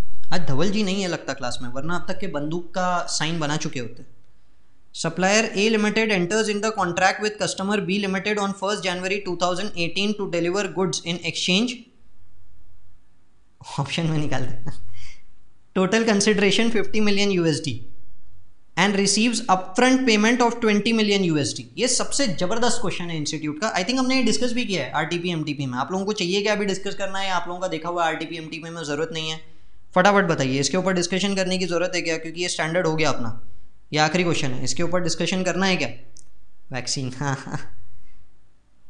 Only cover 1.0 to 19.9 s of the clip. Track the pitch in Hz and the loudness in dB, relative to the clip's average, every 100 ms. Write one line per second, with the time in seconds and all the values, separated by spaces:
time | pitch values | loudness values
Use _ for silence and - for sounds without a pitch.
1 | 185 156 - 131 123 120 123 131 156 175 | 0 -2 -4 -4 -2 0 0 2 2 2
2 | 175 185 190 147 147 175 - 190 180 175 | 2 0 0 -2 -4 -4 -4 -2 0 0
3 | - - 156 170 147 156 156 139 117 - | -2 -2 -2 -2 -2 -2 -4 -6 -8 -10
4 | - - - - - - - - - - | -14 -16 -16 -18 -20 -20 -20 -20 -16 -8
5 | 160 160 185 208 220 180 214 220 208 214 | -6 0 2 2 2 0 2 2 2 0
6 | 220 196 175 214 208 208 220 214 175 170 | 0 0 0 0 0 -2 -2 -2 -2 2
7 | 185 208 214 208 175 - 190 208 175 202 | 2 2 -4 -4 -4 -4 -2 -2 0 -2
8 | 196 190 208 208 196 190 190 208 180 180 | -2 -2 -2 -2 -2 -4 -4 -4 -4 -4
9 | 185 202 190 175 180 180 208 175 170 190 | -4 -4 -4 -2 -2 -2 -4 -4 -4 -2
10 | 202 208 185 170 170 196 196 165 190 - | -2 -2 -4 -2 0 0 -2 -2 -2 -2
11 | 170 170 165 - - 185 247 247 - - | -4 -6 -6 -4 0 2 0 -4 -14 -20
12 | - - - - - - - - - - | -16 -12 -10 -10 -10 -8 -8 -8 -10 -12
13 | - - - - - - - - 139 - | -16 -20 -20 -20 -20 -20 -12 -8 -6 -2
14 | 165 156 147 131 123 - - - - - | -2 0 2 2 4 4 4 2 2 4
15 | - - - - - - - 202 185 220 | 2 -2 -8 -14 -16 -20 -6 0 2 2
16 | 226 202 214 190 196 208 233 226 190 214 | 2 2 2 2 2 4 2 2 4 4
17 | 208 202 202 185 165 156 156 - - - | 4 4 2 2 2 0 -2 -4 -2 -2
18 | - - - - - - - - 196 196 | -2 -4 -4 -8 -10 -14 -8 0 0 2
19 | 196 214 233 226 - 185 - - 254 | 2 2 2 0 0 0 0 2 4